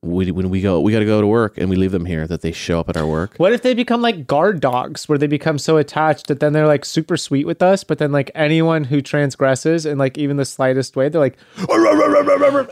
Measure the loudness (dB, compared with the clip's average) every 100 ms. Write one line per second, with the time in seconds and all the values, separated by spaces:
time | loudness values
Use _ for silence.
0 | -4 -2 -2 -2 -2 -2 0 2 2 2
1 | 2 2 2 2 0 -2 -2 0 0 -2
2 | -4 -4 -4 -4 -6 -8 -2 -2 -2 -4
3 | -2 -2 -4 0 0 0 0 -2 -2 -2
4 | -2 -4 -2 0 0 0 0 -2 -4 -12
5 | -2 0 0 -2 -2 -4 0 0 0 0
6 | 0 0 -2 -2 0 2 2 2 0 -4
7 | -2 -4 -2 -2 -2 0 2 2 0 -2
8 | 0 0 -2 -2 0 2 2 0 0 -2
9 | -2 -2 -2 0 0 2 0 0 -2 -2
10 | -2 -2 -4 -2 -4 -2 0 0 -2 -2
11 | 0 2 0 -2 -20 -10 -2 2 4 4
12 | 4 4 4 4 4 2 -2